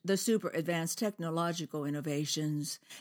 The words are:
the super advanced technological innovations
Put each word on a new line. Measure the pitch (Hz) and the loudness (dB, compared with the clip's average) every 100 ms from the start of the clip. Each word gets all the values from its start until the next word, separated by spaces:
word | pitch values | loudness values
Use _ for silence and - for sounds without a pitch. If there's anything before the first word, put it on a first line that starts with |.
the | 175 196 | 0 2
super | - 220 175 | 4 2 2
advanced | - 160 170 165 - | -2 0 0 0 0
technological | 214 202 165 160 170 170 156 151 | -2 -2 -2 0 0 0 -4 -4
innovations | 143 147 147 143 151 - 151 151 147 - - - | -2 -2 0 0 0 0 0 0 -2 -6 -12 -8